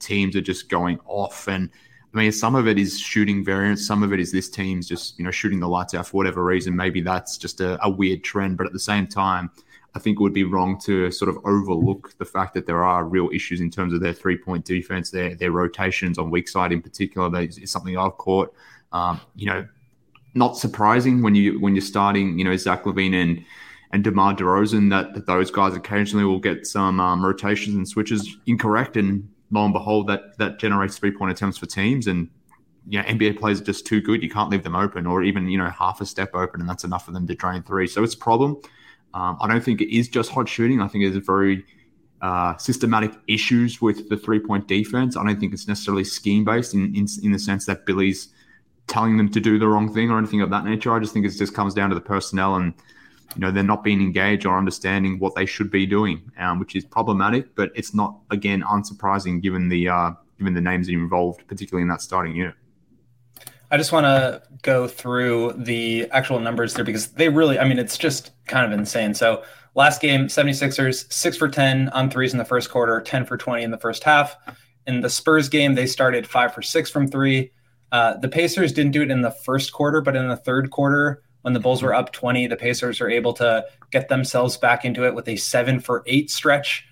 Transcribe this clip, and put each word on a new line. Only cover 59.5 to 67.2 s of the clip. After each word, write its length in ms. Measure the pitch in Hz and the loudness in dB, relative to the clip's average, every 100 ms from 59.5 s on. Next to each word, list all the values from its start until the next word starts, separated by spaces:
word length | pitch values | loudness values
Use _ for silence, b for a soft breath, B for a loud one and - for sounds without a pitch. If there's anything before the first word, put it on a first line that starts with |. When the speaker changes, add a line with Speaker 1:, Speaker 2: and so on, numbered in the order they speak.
| 92 90 | 0 0
Speaker 1:
the, 200 | 87 87 | 2 2
uh, 240 | 87 85 87 _ - | 2 0 -4 _ -6
given 160 | 98 | -2
the 60 | 87 | 0
names 280 | 87 90 87 | 0 0 -2
involved, 580 | 87 85 87 87 87 - | -2 0 0 0 -4 -12
particularly 340 | 98 101 90 | -12 -6 -2
in 60 | 87 | -2
that 120 | 85 | -2
starting 360 | - 92 85 82 | -4 -4 -4 -4
unit. 180 | 90 - _ _ _ _ _ _ _ - B B B | -6 -10 _ _ _ _ _ _ _ -20 B B B
Speaker 2:
I 40 | 147 | 0
just 160 | 156 | 2
wanna 500 | 165 143 135 127 - _ 139 | 4 6 4 2 -4 _ -6
go 260 | - 131 123 | 0 2 0
through 640 | - 123 123 123 117 120 123 | -6 -4 0 0 0 0 -4
the 520 | 120 117 117 117 117 | -4 -4 -2 -2 0
actual 300 | 135 131 120 | 0 0 -2
numbers 340 | 117 120 113 | -2 -2 -2
there 100 | - | -2
because 280 | 110 107 - | -4 -4 -2
they 160 | - | 2